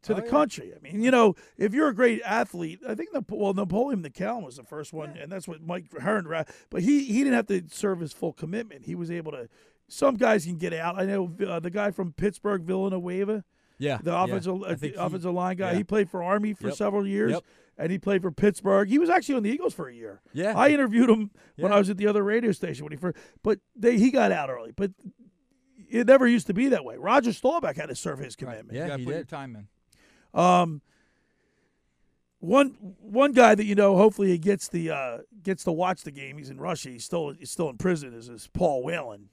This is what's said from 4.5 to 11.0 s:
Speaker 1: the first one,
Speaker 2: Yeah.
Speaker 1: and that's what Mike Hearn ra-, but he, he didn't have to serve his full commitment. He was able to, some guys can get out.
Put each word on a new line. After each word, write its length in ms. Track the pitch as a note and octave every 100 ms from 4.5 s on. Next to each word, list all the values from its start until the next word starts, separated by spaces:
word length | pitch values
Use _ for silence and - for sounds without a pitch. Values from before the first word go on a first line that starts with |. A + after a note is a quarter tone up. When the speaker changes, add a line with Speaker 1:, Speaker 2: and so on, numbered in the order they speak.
| C3
Speaker 1:
the 80 |
first 280 | A#2+ D3+ D3
one, 220 | D#3+ D3+
Speaker 2:
Yeah. 80 | E3
Speaker 1:
and 100 | D3
that's 140 | F#3+ F3
what 160 | D#3
Mike 240 | D#3+ F3+ E3+ D#3
Hearn 260 | E3 G#3+ E3
ra-, 180 | E3 D#3 - _
but 120 | -
he, 220 | F#3 C#4+
he 140 | C#4 G#3+
didn't 160 | C#4
have 120 | A#3+ G#3
to 160 | G3 D#3+
serve 300 | - G#3 F3+
his 120 | D#3
full 200 | - F3
commitment. 520 | - D#3+ G3+ A3+ C#3+
He 100 | -
was 160 | F3 E3
able 220 | E3+ D#3+
to, 160 | C#3 A#2 _ _ _ _
some 280 | - C#4 A#3
guys 280 | A#3+ G#3+
can 120 | D#3+ E3+
get 160 | F3
out. 260 | E3 E3 F#3